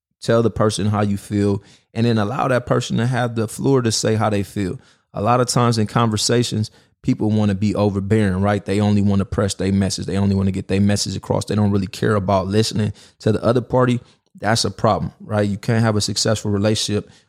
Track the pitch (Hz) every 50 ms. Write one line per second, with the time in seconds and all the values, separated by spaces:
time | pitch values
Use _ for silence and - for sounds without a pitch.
0 | _ _ _ _ - - 117 117 117 107 - - 107 110 104 - 98 107 107 104
1 | 107 101 101 101 - - 107 101 101 101 101 98 - - - _ _ _ _ 113
2 | 117 120 113 110 101 101 127 - - 139 127 120 - - 127 123 123 - 120 117
3 | 113 131 131 120 123 117 113 117 107 107 - - - 135 139 127 120 113 107 -
4 | - 110 110 107 110 107 104 101 98 - - 104 98 90 - - - - _ _
5 | _ _ - - 101 110 123 127 123 - - 120 120 117 113 110 107 101 - 120
6 | 117 113 107 104 - - 120 120 120 - - 107 110 - - _ _ _ _ _
7 | - 127 127 - 110 107 107 107 107 104 98 92 107 104 92 98 104 104 95 101
8 | 95 98 110 110 104 98 92 92 98 101 104 101 - - 98 104 104 104 104 101
9 | 98 101 98 98 - - - - 107 104 - - 92 95 98 98 98 92 - -
10 | - - 90 98 101 98 98 98 98 98 95 98 - - 95 98 101 101 104 101
11 | - 104 95 98 - - 104 104 104 - 104 104 104 101 101 101 92 90 - -
12 | 120 113 107 101 92 95 98 95 90 95 101 107 113 - - - 107 101 - -
13 | - - _ _ - 110 101 - - 113 123 127 117 - 123 127 127 127 123 120
14 | - - _ _ _ _ _ - 98 101 113 - - - - - - 110 98 85
15 | 165 - - _ - - 107 104 104 101 98 - - - 117 113 117 113 104 104
16 | - - 104 - - 110 110 - - 107 101 98 104 107 110 - - - 104 104
17 | - - - _ _